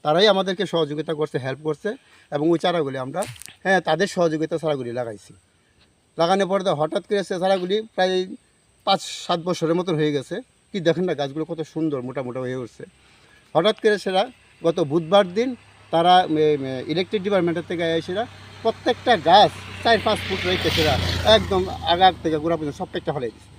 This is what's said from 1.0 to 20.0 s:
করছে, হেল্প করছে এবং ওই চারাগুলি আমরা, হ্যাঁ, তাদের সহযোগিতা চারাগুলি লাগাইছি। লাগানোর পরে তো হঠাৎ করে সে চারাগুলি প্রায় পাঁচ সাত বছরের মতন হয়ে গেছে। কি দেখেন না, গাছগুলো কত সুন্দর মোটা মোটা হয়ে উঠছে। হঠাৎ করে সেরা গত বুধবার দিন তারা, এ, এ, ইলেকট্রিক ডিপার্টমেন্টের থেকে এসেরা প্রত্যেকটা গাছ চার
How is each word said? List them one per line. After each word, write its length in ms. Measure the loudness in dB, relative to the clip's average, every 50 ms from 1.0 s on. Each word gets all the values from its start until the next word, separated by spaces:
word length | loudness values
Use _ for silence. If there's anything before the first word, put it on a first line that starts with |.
| -4 -6 -4
করছে, 240 | -4 -4 -4 -4 -6
হেল্প 220 | -6 -6 -8 -6
করছে 260 | -6 -6 -6 -4 -6 -8 -8 -8 _ _ _ _ _ _
এবং 200 | -4 -2 2 2
ওই 80 | 2 2
চারাগুলি 400 | 0 0 0 0 -2 -4 -4 -6
আমরা, 240 | -8 -6 -6 -8 -8 -8 -10 -18 -20 -20 -20 _
হ্যাঁ, 180 | _ 2 2 2
তাদের 260 | 4 2 2 2 0
সহযোগিতা 520 | -2 2 0 0 2 2 -2 -2 -2 -4 -4
চারাগুলি 340 | -2 -2 -2 -2 -4 -6
লাগাইছি। 400 | -6 -6 -6 -6 -10 -14 -18 -20 -20 _ _ _ _ _ _ _ _ _ _ _ _ _ _ _ _ 0
লাগানোর 300 | 2 2 4 2 2 0
পরে 160 | 0 -2 0
তো 100 | 0 0
হঠাৎ 280 | 0 -2 -2 -2 -6 -4 _
করে 160 | -4 -4 -2
সে 100 | -2 -4 -2
চারাগুলি 400 | 0 0 0 0 0 -2 -2 -4 -4 -6 _
প্রায় 320 | 0 0 2 2 0 -2 -4 -10 -18 _ _ _ _ _ _ _ _ _
পাঁচ 160 | 0 0 0 0 -10 -12 -12 -4
সাত 140 | -2 -2 -2
বছরের 340 | 0 -4 -4 -2 0 0 0
মতন 200 | 0 0 -2 0
হয়ে 180 | 0 0 0
গেছে। 280 | 0 -2 -6 -6 -10 -10 -10 _ _ _ _ _
কি 80 | -8 0
দেখেন 240 | 0 2 2 2 0
না, 100 | -2 -2
গাছগুলো 300 | -4 -4 -6 -4 -8 -6
কত 160 | -6 -6 -10
সুন্দর 420 | -10 -8 -6 -4 -2 -2 -2 -4
মোটা 200 | -6 -6 -8 -8
মোটা 180 | -8 -6 -8 -6
হয়ে 160 | -6 -6 -6
উঠছে। 280 | -6 -8 -10 -14 -18 -20 -20 _ _ _ _ _ _ _ _ _ _ _ _ _
হঠাৎ 220 | 2 2 2 0 2
করে 160 | 2 2 2 2
সেরা 320 | -2 0 0 0 0 0 -6 _ _ _ _ _
গত 180 | -2 0 0 0
বুধবার 540 | -2 0 0 -2 0 4 4 4 4 4 0
দিন 200 | -2 -2 -2 -4 -8 -14 -20 -20 -20 -10 -2
তারা, 240 | 0 2 6 6 6 6
এ, 40 | 6 4 2
এ, 500 | 2 4 2 2 0 -2 -6 -6 -6 -6
ইলেকট্রিক 360 | -4 -4 -4 -2 -2 -4 -4
ডিপার্টমেন্টের 420 | -2 0 0 0 0 0 -2 -4 -6 -6
থেকে 160 | -4 -4 -2 -2 -2 -2
এসেরা 260 | -4 -4 -6 -6 -6 -6 -10 -20 -20 -20 -20 -4
প্রত্যেকটা 540 | -4 -4 -4 -2 -2 -2 -2 0 2 2 2
গাছ 340 | 2 4 6 8 8 8 6 4 -6 -16 -16 -14 -4 0
চার 140 | 2 2 2